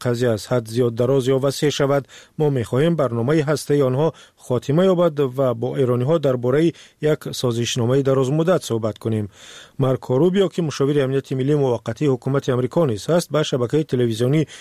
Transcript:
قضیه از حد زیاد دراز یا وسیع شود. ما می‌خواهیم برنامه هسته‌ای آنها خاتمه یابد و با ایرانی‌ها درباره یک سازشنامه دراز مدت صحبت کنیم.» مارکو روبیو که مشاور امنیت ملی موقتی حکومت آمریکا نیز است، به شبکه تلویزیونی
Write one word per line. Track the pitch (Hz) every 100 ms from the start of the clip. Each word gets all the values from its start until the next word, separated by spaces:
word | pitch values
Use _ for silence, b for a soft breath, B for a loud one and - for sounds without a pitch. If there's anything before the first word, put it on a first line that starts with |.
قضیه | 127 120 123
از | 107 -
حد | 127 110
زیاد | 113 120 113
دراز | 123 139 123
یا | 135
وسیع | 139 - 151
شود. | - 139 143 - B B -
ما | 147
می‌خواهیم | 131 107 123 165 160
برنامه | 127 117 120 160
هسته‌ای | 143 147 - 147
آنها | 131 127 156 B B _
خاتمه | - 123 - 156 190
یابد | 175 175 143
و | 135 127 131
با | 117 123 -
ایرانی‌ها | 123 123 127 170
درباره | 139 127 123 143 170 B B B
یک | 151 151 143
سازشنامه | - 127 117 117 127 117 139
دراز | 135 135 127
مدت | 156 165 165
صحبت | - 113 110 -
کنیم.» | 113 110 101 B B B B -
مارکو | 135 127 - 127
روبیو | 180 190 185
که | -
مشاور | 160 - 139 147
امنیت | 131 135 -
ملی | 131 135 151
موقتی | 135 113 - 113 151
حکومت | 131 131 139 -
آمریکا | 123 123 170 151
نیز | 104 -
است، | 170 -
به | 151
شبکه | 156 135 120 147
تلویزیونی | 151 127 120 110 123 156 - B